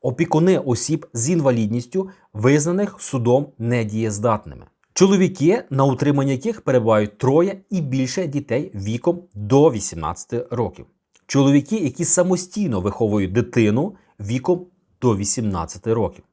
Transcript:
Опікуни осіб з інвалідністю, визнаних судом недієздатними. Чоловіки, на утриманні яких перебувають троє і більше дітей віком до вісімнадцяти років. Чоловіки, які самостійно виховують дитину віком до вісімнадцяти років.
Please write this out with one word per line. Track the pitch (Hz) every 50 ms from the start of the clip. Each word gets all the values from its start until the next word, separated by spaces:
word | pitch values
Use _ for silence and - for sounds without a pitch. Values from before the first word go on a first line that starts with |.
Опікуни | - 131 123 - 165 165 - 156 165 190 185 -
осіб | - 131 120 - - - 160 156 - _ -
з | 117 113 143
інвалідністю, | 180 165 147 135 123 117 110 104 113 123 120 - - 190 190 190 - _ _ _ _
визнаних | 104 104 131 143 151 143 170 175 196 208 202 - -
судом | - - - 127 113 120 123 135 143 143 _
недієздатними. | - 113 117 123 120 113 107 104 110 113 110 104 101 107 120 110 104 - 82 71 - - _ _ _ _ _ _
Чоловіки, | - 180 185 202 190 190 165 - - 139 165 208 247 - _
на | 139 135 139
утриманні | 139 131 - 135 143 143 143 135 139
яких | 135 127 - 226 226 220
перебувають | _ 151 131 127 110 113 110 107 107 104 -
троє | _ - 127 135 160 175 202 196 - _ _
і | 202 185
більше | 156 131 131 135 131 127 - 196 180
дітей | 156 135 143 143 - - 139 160 190 -
віком | 101 98 104 113 123 - 175 170 180 - _ _
до | 104 104 101 131 139 147 160
вісімнадцяти | - 101 - - - 82 80 76 85 - - _ 123 120 - -
років. | 123 120 113 90 - - - _ _ _ _ _ _ _ _
Чоловіки, | - - 139 139 139 139 143 - - 220
які | 220 170 127 - - 170
самостійно | - - 185 175 185 185 170 - - - 208 202 165 117 92
виховують | 90 101 95 - 117 107 104 104 98 90
дитину | 95 120 - - - 123 113 104 104 127 160 220 - - _ _ _ _
віком | 104 98 117 131 - - 180 165 180 _ _ _ _ _ _ _
до | - 123 110
вісімнадцяти | 95 101 - - 127 113 104 95 87 82 - - 95 - 113 113
років. | 113 104 87 - - _ _